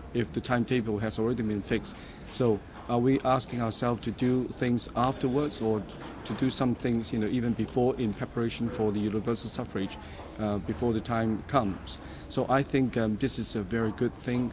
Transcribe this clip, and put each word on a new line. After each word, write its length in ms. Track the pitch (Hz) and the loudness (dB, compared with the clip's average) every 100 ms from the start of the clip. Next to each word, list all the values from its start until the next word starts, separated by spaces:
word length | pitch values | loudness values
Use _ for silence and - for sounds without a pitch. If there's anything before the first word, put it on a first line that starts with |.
| - | -6
If 200 | 120 113 | -2 -2
the 80 | 117 | -2
timetable 580 | - 123 113 127 110 104 | 2 2 4 2 2 0
has 200 | 110 110 | 0 0
already 260 | 113 120 | 0 0
been 180 | 110 104 | 0 -2
fixed, 340 | - 113 - - - - - | 0 -2 -2 -10 -14 -14 -8
so 280 | - 123 104 - - - | 2 4 4 0 -12 -2
are 100 | 120 | 2
we 220 | 123 135 | 4 4
asking 420 | 131 131 - 123 | 4 2 0 -2
ourselves 380 | 113 - 123 117 | -2 0 0 0
to 80 | - | -2
do 380 | 101 123 127 123 | 0 2 2 0
things 420 | - 127 120 - - | 0 2 2 0 0
afterwards, 640 | 127 131 135 131 147 - | 2 2 0 2 0 0
or 200 | 113 110 92 - - - | 0 0 -2 -10 -12 -10
to 80 | - | -6
do 160 | 107 131 | 0 0
some 240 | - 127 | 2 2
things, 380 | 117 123 117 113 | 2 0 0 0
you 80 | 117 | 0
know, 80 | 107 | 0
even 240 | 123 120 | 2 0
before, 420 | 104 107 131 123 127 | 0 0 4 4 4
in 160 | 117 | 0
preparation 560 | 101 123 - 117 - 117 | -2 -4 -2 -2 0 -4
for 220 | 101 107 | 0 2
the 80 | 104 | 2
universal 500 | 104 107 101 117 110 | 0 0 0 -2 -4
suffrage, 480 | - 117 101 98 - - - - - | -6 -4 -4 -4 -6 -12 -12 -12 -4
uh, 180 | 107 101 | -2 0
before 340 | 90 107 120 | -2 -2 0
the 80 | 113 | 0
time 440 | 110 117 113 107 - | 0 0 2 0 0
comes? 520 | 139 107 85 - - - - - | 0 2 -2 -6 -10 -12 -12 -6
So 180 | - 127 | -2 2
I 160 | 135 | 2
think, 320 | 139 139 127 117 | 4 2 2 2
um, 200 | 110 104 | 2 2
this 200 | 131 - | 0 0
is 160 | 110 | -2
a 80 | 113 | -2
very 300 | 92 117 113 | -2 0 0
good 200 | 98 120 - | 2 0 -2
thing. 360 | - 123 120 | -4 0 0